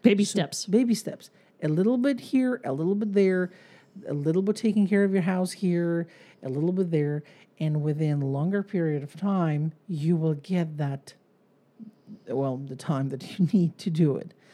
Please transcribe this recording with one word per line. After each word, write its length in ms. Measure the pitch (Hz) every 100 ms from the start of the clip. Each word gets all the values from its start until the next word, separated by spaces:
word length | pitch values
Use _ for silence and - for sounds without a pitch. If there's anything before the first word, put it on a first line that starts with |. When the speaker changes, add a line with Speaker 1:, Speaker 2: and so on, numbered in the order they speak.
Speaker 1:
Baby 240 | - 202 196
Speaker 2:
So, 60 |
Speaker 1:
steps. 340 | 202 143 - -
Speaker 2:
baby 300 | 214 240 220
steps. 340 | - - - _ _ _
A 60 | 151
little 300 | 156 208 254
bit 220 | 277 262
here, 400 | - 262 254 247 -
a 80 |
little 220 | 135 170 202
bit 180 | 214
there, 380 | 202 190 185 180 - - - _ 190 -
a 60 |
little 280 | 147 147 175
bit 140 | 196 208
taking 320 | 220 208 190
care 160 | 202
of 100 | 196
your 80 | 190
house 300 | 175 185 185
here, 560 | - 180 170 170 170 165 - - _
a 60 | 131
little 220 | 135 170
bit 160 | 185 180
there. 320 | 160 147 147 - - _ -
And 240 | 156 151
within 380 | 151 147 151 143
a 40 | 135
longer 380 | 139 170 202
period 400 | 196 180 160 147
of 120 | 143 -
time, 580 | 202 190 165 147 156 - -
you 280 | 156 160 170
will 180 | 160
get 440 | 147 160 180 160 151
that, 360 | 143 139 - - _ _ _ _ _ - - - - - -
well, 300 | 127 135 127
the 180 | 139 127
time 340 | - 135 135
that 140 | 135
<laughs> 160 | - -
you 80 | 165
need 240 | 196 165 -
to 120 | 185
do 260 | 160 156 -
it. 180 | - - _